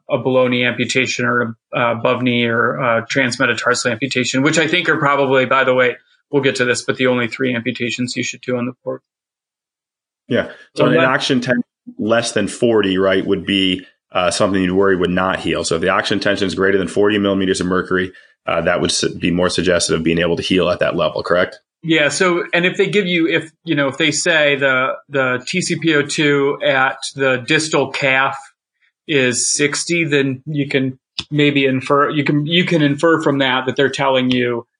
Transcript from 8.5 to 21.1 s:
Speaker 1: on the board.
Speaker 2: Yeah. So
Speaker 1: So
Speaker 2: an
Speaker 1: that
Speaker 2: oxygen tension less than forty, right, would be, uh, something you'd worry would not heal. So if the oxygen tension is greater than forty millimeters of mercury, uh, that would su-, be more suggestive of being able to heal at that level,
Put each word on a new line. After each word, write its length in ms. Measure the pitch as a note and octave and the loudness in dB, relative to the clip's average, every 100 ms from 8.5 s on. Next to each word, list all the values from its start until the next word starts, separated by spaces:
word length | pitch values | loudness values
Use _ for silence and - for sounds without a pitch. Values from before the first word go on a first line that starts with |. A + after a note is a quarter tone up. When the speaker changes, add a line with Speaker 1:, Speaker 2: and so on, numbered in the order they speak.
| B2 | -4
Speaker 1:
on 80 | B2 | -4
the 80 | B2+ | -8
board. 180 | B2+ C3 _ _ _ _ _ _ _ _ _ _ _ _ - | -10 -10 _ _ _ _ _ _ _ _ _ _ _ _ -2
Speaker 2:
Yeah. 240 | A2+ - - - - | -2 -2 -10 -14 0
So 80 | |
Speaker 1:
So 20 | - | 2
Speaker 2:
an 60 | G2+ | 4
Speaker 1:
that 100 | C3 | 4
Speaker 2:
oxygen 360 | C#3 - C3 | 2 2 0
tension 220 | B2+ B2 - _ - - | 2 -2 -2 _ -16 -6
less 360 | G#2 A#2 A#2 | 0 0 0
than 160 | G#2+ G2+ | -2 -4
forty, 480 | - A#2+ A2 G2 F2+ | 0 2 4 2 2
right, 280 | F#2+ F#2+ F#2+ | 2 0 0
would 200 | F#2+ F2+ | -2 0
be, 420 | G2 F#2+ F2+ - _ _ | 0 2 -2 -6 _ _
uh, 200 | - F2 | -2 0
something 300 | - G#2 F#2+ | 0 0 2
you'd 140 | F2+ F#2 | 2 2
worry 200 | G2 F2+ | 2 2
would 140 | F2 | 2
not 300 | F2+ F#2+ E2+ | 0 0 -2
heal. 240 | F2+ E2 | -2 -4
So 120 | - E2 | -2 0
if 60 | |
the 80 | F2+ | 2
oxygen 300 | G2 - G2+ | 0 0 -2
tension 280 | G#2 F#2+ G2 | 0 0 -2
is 80 | E2 | 0
greater 220 | F#2+ G2 | 2 2
than 100 | E2+ | 0
forty 300 | G2 G#2 G#2 | 0 2 2
millimeters 440 | G2 G2 F#2+ F#2 | 0 0 0 0
of 60 | F2+ | 0
mercury, 460 | F#2 F2+ F#2 F#2 - _ _ - | -2 -2 -2 -4 -10 _ _ -4
uh, 160 | E2+ | -2
that 200 | F2 F2 | 0 0
would 100 | D#2+ | 0
su-, 260 | - - F2+ | -2 -4 -2
be 140 | E2+ | -2
more 180 | F2 F2+ | 0 0
suggestive 480 | - F2 E2+ - E2+ | 0 0 0 0 0
of 60 | |
being 160 | D#2+ E2+ | 0 0
able 160 | E2+ E2 | 0 -2
to 60 | |
heal 280 | - F2+ E2+ | 0 0 0
at 100 | F2 | 0
that 160 | D2+ E2 | -2 0
level, 280 | E2+ | -2